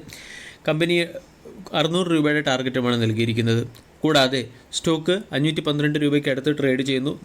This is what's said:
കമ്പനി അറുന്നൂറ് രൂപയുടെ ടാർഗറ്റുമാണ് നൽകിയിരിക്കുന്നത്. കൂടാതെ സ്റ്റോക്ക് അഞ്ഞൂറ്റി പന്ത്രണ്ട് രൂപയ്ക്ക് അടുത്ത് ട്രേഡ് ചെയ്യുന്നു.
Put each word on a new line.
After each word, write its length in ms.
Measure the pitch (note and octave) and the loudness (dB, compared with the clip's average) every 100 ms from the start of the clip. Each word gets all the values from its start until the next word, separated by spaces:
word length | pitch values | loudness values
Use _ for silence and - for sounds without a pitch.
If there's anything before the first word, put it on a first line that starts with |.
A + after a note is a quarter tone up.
| - - - - - - - | -8 -18 -18 -18 -20 -8 -2
കമ്പനി 280 | D#3 E3+ F3 E3+ - - - - - - E3 | 0 2 0 0 -6 -18 -20 -20 -20 -6 -2
അറുന്നൂറ് 300 | D#3+ F3 F3+ | 0 0 2
രൂപയുടെ 280 | D#3+ D3+ D3+ C#3+ | 2 4 2 0
ടാർഗറ്റുമാണ് 500 | B2+ B2+ B2+ B2 A#2+ | 0 0 0 0 2
നൽകിയിരിക്കുന്നത്. 600 | A2+ A2 A#2 A2+ A2+ A2+ A#2 - - - | 2 2 0 2 2 2 -2 -10 -20 -4
കൂടാതെ 360 | D#3 D3 C3 C3 A2+ - - - | 2 4 4 0 -6 -12 -12 -4
സ്റ്റോക്ക് 360 | F3 D#3+ E3 F#3+ G#3+ C#3 | -2 0 0 -2 -2 -2
അഞ്ഞൂറ്റി 260 | D3+ D#3+ D#3+ | 0 0 -2
പന്ത്രണ്ട് 300 | D3 D3+ D3 | 0 0 0
രൂപയ്ക്ക് 260 | D3 D3 D3 | 2 2 0
അടുത്ത് 200 | C3+ C#3+ D3 | -2 0 0
ട്രേഡ് 260 | C#3 B2+ C3+ | 2 0 0
ചെയ്യുന്നു. 240 | C3 C3+ - | -2 -2 -6